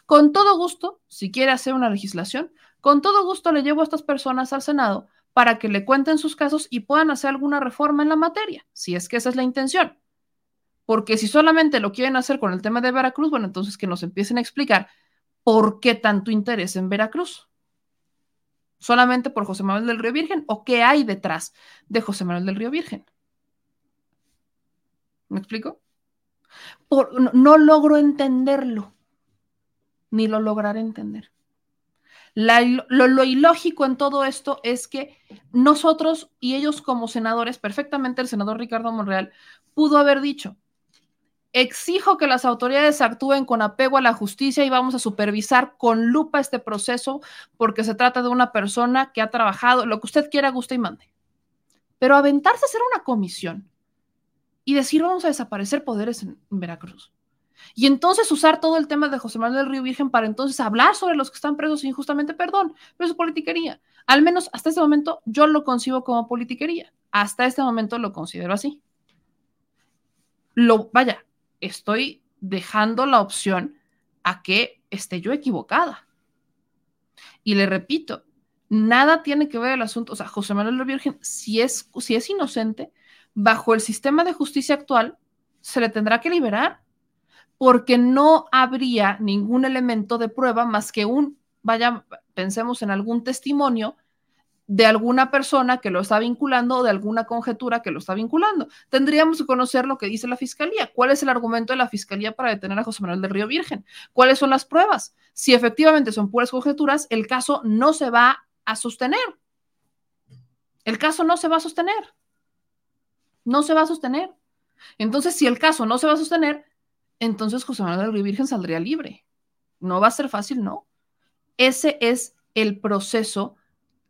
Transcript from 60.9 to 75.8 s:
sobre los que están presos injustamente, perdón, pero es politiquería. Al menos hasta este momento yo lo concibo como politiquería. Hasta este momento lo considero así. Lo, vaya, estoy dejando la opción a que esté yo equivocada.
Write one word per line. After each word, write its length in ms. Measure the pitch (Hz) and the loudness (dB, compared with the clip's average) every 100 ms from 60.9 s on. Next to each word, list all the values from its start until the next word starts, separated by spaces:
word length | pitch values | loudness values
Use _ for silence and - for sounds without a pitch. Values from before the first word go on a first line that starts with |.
| 359 | 4
sobre 220 | 370 302 | 0 -2
los 120 | 262 | -4
que 60 | - | -6
están 220 | 294 294 | -6 -2
presos 260 | 302 294 | -2 -4
injustamente, 500 | 269 262 277 294 294 | -4 -6 -6 -4 -4
perdón, 400 | 320 349 392 330 - _ - | -4 -2 -2 -2 -6 _ -6
pero 140 | 349 | -4
es 60 | 339 | -2
politiquería. 640 | 330 320 311 339 330 - _ _ - | -4 -4 -6 -6 -6 -10 _ _ 4
Al 140 | 277 | 6
menos 280 | 330 359 - | 6 2 -4
hasta 160 | - 320 | -6 -4
este 100 | 330 | 0
momento 420 | 302 294 302 330 226 | 2 2 0 -6 -4
yo 200 | 240 302 | 2 4
lo 200 | 294 294 | 2 0
concibo 400 | 247 262 254 254 | -4 -2 -4 -2
como 240 | 233 233 | -4 -2
politiquería. 640 | 240 240 247 311 339 - _ _ | -6 -8 -8 -6 -8 -10 _ _
Hasta 340 | 202 202 - 254 | -2 -2 -2 -2
este 160 | 277 | 0
momento 380 | 262 226 208 240 | -2 -2 -4 -6
lo 140 | 208 | -8
considero 400 | 170 170 175 175 | -10 -12 -10 -6
así. 280 | 202 285 294 _ _ _ _ _ _ _ _ _ _ _ _ _ _ _ _ _ | -4 -6 -10 _ _ _ _ _ _ _ _ _ _ _ _ _ _ _ _ _
Lo, 360 | 233 233 220 220 | 2 4 4 2
vaya, 320 | 247 247 - _ _ _ _ | 0 0 -2 _ _ _ _
estoy 640 | 190 - - 226 185 - _ _ | -12 -10 -6 -4 -4 -10 _ _
dejando 640 | 190 190 - 214 214 226 277 | -8 -8 -4 -2 0 0 2
la 140 | 240 | 2
opción 560 | 196 - 196 185 285 - _ _ _ _ | 2 -4 -2 -2 -4 -12 _ _ _ _
a 180 | 180 180 | -6 -6
que 400 | - 202 247 _ - | -2 -2 -2 _ -14
esté 300 | 190 - 180 | -12 -10 -8
yo 140 | 196 | -4
equivocada. 760 | 294 262 170 - 254 | -4 -4 -6 -2 -2